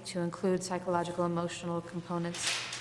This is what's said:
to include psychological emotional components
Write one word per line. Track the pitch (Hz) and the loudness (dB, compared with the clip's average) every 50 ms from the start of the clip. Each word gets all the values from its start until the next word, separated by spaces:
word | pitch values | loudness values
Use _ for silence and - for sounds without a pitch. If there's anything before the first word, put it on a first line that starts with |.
| - | -6
to | - - 180 | -4 -2 0
include | 170 175 170 - - 190 185 180 180 | 0 0 0 2 4 4 4 4 2
psychological | - 185 175 180 190 175 170 170 170 175 180 175 | 0 -2 -2 2 2 2 2 2 2 2 2 2
emotional | 175 175 165 175 170 - - - 175 170 170 | 2 2 2 0 0 -2 -4 -2 -2 -2 -2
components | 170 - - 175 165 - 175 170 170 170 175 - - - - - - - - - | -2 -4 -6 -6 -4 -2 -2 -2 -2 -2 -2 -2 -2 0 0 -2 -2 -4 -6 -8